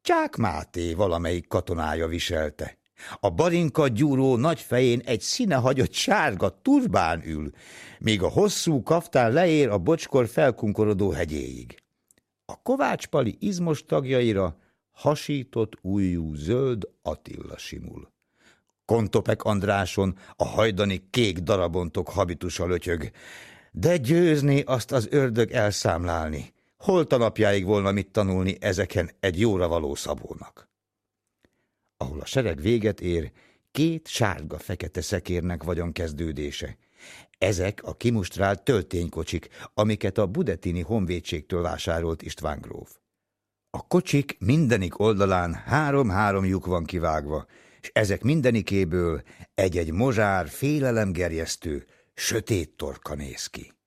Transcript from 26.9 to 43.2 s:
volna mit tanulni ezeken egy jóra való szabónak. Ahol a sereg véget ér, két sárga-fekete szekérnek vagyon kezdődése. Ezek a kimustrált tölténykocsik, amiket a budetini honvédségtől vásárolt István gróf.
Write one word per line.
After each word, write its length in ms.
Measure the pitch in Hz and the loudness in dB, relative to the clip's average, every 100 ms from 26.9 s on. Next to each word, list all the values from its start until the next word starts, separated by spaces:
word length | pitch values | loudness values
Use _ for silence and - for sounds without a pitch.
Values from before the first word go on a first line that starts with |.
| 185 156 135 113 - 104 101 | 2 4 2 2 2 2 2
volna 280 | 92 104 98 | 2 2 2
mit 180 | 101 95 | 0 -2
tanulni 460 | - 98 92 92 - | 0 2 2 0 0
ezeken 500 | 104 90 95 104 87 - | -2 0 0 0 -2 -2
egy 200 | 98 82 | -2 2
jóra 280 | 117 95 87 | 2 2 2
való 260 | 82 73 | 0 -2
szabónak. 760 | 71 - 73 - - - - _ _ _ _ _ _ _ _ _ _ _ _ _ _ | -6 -6 -8 -8 -14 -16 -20 _ _ _ _ _ _ _ _ _ _ _ _ _ _
Ahol 240 | 69 73 | -8 -8
a 40 | |
sereg 360 | - 135 117 76 | -4 -2 -2 -2
véget 400 | 82 120 107 98 | 0 2 0 -2
ér, 320 | 90 85 71 _ _ _ _ | -2 -2 -4 _ _ _ _
két 380 | - 160 165 - | -2 -2 -2 -8
sárga-fekete 920 | - 110 82 78 80 - 90 82 - | -2 -2 -2 -8 -12 -8 -8 -6 -8
szekérnek 600 | 87 95 - 87 85 85 | -4 -4 -2 -2 -2 -4
vagyon 300 | 80 85 85 | -4 -4 -4
kezdődése. 840 | 76 85 73 82 76 73 71 - - _ _ - - - _ | -4 -6 -4 -6 -6 -8 -8 -12 -14 _ _ -20 -20 -20 _
Ezek 440 | 95 92 92 - | 0 2 -2 -4
a 120 | - | -12
kimustrált 680 | - 120 117 90 - 95 98 | -4 0 0 -2 0 0 0
tölténykocsik, 840 | - 120 87 90 85 78 80 87 - - - | 2 0 0 -4 -4 -6 -6 -6 -8 -20 -16
amiket 440 | - 110 104 101 95 | 0 0 2 -2 0
a 80 | 101 | 0
budetini 540 | 120 175 82 - 87 | 0 -2 -2 -2 -4
honvédségtől 840 | 80 113 90 87 - 82 73 90 | -2 -2 -2 -4 -4 -8 -4 -4
vásárolt 600 | 85 80 - 82 85 80 | -2 -4 -2 -2 -2 -4
István 380 | - - 76 73 | -8 -8 -6 -8
gróf. 380 | - - - - _ _ | -10 -16 -18 -20 _ _